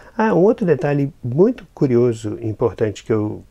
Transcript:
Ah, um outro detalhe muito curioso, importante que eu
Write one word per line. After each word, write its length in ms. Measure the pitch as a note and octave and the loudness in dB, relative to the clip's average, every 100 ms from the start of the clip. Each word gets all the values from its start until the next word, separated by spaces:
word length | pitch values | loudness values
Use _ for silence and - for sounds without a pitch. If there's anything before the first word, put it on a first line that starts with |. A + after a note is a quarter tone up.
| - - | -12 -4
Ah, 160 | A3 | 0
um 120 | F3 | 4
outro 200 | G3 - | 2 2
detalhe 480 | F3 D3 C#3+ C#3+ C#3 - | 0 0 0 -2 -2 -6
muito 440 | A#2+ C3+ G#3+ A#3 - | -6 2 2 0 -10
curioso, 640 | - C#3+ A#2+ B2 A2+ G#2+ G#2 | -4 2 4 2 0 -6 -8
importante 600 | A2+ G#2 A#2 - A2 - | -8 -2 -2 0 -4 -4
que 100 | - | -4
eu 300 | A2 G#2+ G2 - | -2 -2 -6 -16